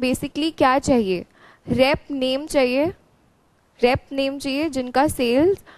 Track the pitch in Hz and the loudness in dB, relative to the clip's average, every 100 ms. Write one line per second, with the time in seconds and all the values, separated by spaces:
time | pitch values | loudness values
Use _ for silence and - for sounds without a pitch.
0 | 254 262 285 294 320 - 269 269 294 254 | -2 -2 -6 -4 -4 0 2 2 2 2
1 | 196 180 - _ - _ - 240 262 311 | 0 -4 -6 _ -20 _ -4 2 2 0
2 | - 277 254 262 311 294 247 254 320 - | -4 -4 -2 -4 -2 0 0 0 -2 -4
3 | _ _ _ _ _ _ _ _ 240 262 | _ _ _ _ _ _ _ _ 0 0
4 | - 269 269 277 277 269 320 262 247 254 | -4 -4 -4 -4 -4 -4 -2 -4 -2 0
5 | 302 - 240 247 339 392 - | 0 0 0 2 2 0 -6